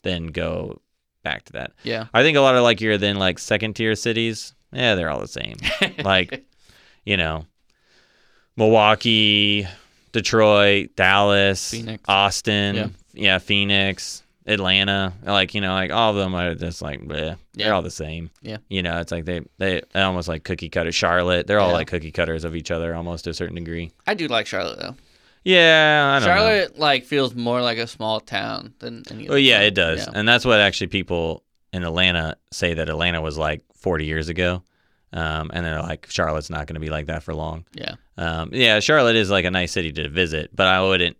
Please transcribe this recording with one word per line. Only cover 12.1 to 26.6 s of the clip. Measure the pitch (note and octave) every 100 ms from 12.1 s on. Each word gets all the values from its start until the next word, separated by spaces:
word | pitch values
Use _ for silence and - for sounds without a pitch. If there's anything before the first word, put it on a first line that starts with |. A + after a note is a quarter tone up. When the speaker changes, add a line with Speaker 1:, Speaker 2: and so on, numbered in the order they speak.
| G2 G2+ - - G#2 G2+ G2
Speaker 2:
Yeah. | G2+ - _
Speaker 1:
yeah, | - G2+ F#2
Phoenix, | - G2+ G2+ G2+ G2 F2+ - - _ _ -
Atlanta, | G#2 F#2 F#2+ G2 G2 F#2+ F#2
like, | F#2+ G2+ F#2+
you | G#2
know, | F#2+
like, | F#2+ F#2
all | F2+ A2+
of | G2+
them | F#2+ F2+
are | F2+ E2
just | E2+ D#2+
like, | D#2 C#2
bleh, | - D#2 D#2 E2+ _
Speaker 2:
Yeah. | - G#2+
Speaker 1:
they're |
all | G2
the | E2+
same. | - D#2 E2 D#2+ _
Speaker 2:
Yeah. | G#2+ G#2+ _
Speaker 1:
You | F#2+
know, | F2+ E2+
it's | E2
like | E2+ D#2+
they, | E2+ - _
they | F#2+ F2 - F#2+
almost | F#2+ F2+ E2+
like | D#2+
cookie | - F2+ E2
cutter. | F2+ E2
Charlotte, | E2+ F2 F2 F2+ F2 F#2
they're | G#2
all | F#2+
Speaker 2:
Yeah. | F2
Speaker 1:
like | D#2
cookie | F2 D#2
cutters | E2 E2 E2
of | E2 E2
each | D#2
other | E2 E2 E2
almost | E2+ E2+ F2
to |
a |
certain | D#2+ E2+ E2+
degree. | E2 E2 E2 _ -
Speaker 2:
I | G3+
do | D#3
like | A#2 G#2
Charlotte | F#2+ F2 G1+
though. | - C3+ _ _ _ _
Speaker 1:
Yeah, | F#3 F3+ E3 D#3+ D3+ D3+ C#3+ C#3
I |
don't | A2
know. | F#3
Speaker 2:
Charlotte, | A3 G#3